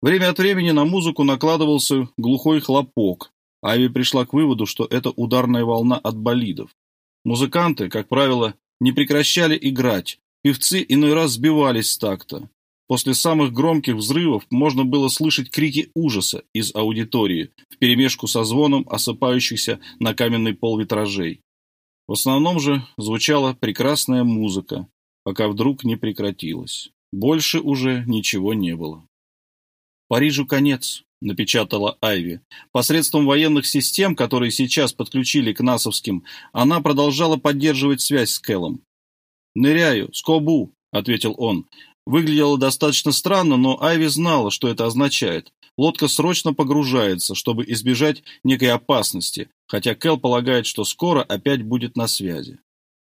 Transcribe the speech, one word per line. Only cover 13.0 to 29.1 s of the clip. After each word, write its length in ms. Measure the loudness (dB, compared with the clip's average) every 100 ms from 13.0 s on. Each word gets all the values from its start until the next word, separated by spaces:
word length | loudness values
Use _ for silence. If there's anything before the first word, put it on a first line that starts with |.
| 0
самых 380 | 0 2 2 0
громких 440 | 2 0 0 0 -4
взрывов 500 | -2 0 0 -2 -2
можно 340 | 0 0 2
было 240 | 0 2 0
слышать 420 | 0 0 0 -2
крики 400 | -2 -2 -2 -4
ужаса 500 | -2 -2 -2 -4 -6 -8
из 200 | -6 -4
аудитории 760 | -2 -2 -2 -2 0 0 0 -4 _ _
вперемешку 560 | 0 2 4 2 0 -4
со 160 | -2
звоном 420 | 0 2 2 2 -2
осыпающихся 920 | -4 -4 -2 0 0 0 -4 -4 -6 -10 -4
на 160 | -4
каменный 400 | 0 0 0 -2
пол 240 | -2 -2 -2
витражей. 640 | -2 -2 -2 -4 -6 -6 _ _ _ _ _ _ _
В 60 |
основном 480 | -4 0 2 2 0
же 260 | 0 -2 -4 -10
звучала 580 | -6 -4 0 0 0
прекрасная 680 | -2 -6 -2 -2 0 0 0
музыка, 640 | 2 0 -2 -4 -6 -10 -10 _ _ _
пока 240 | -10 -2 -2
вдруг 340 | 0 0 0
не 140 | -4 -4
прекратилась. 960 | -4 -4 -6 -6 -8 -8 -10 -12 -14 _ _
Больше 460 | -4 0 2 0 -2
уже 440 | 0 0 0 -2 0
ничего 480 | -2 0 -2 -2
не 220 | 0 -2 -4
было. 280 | -8 -12 _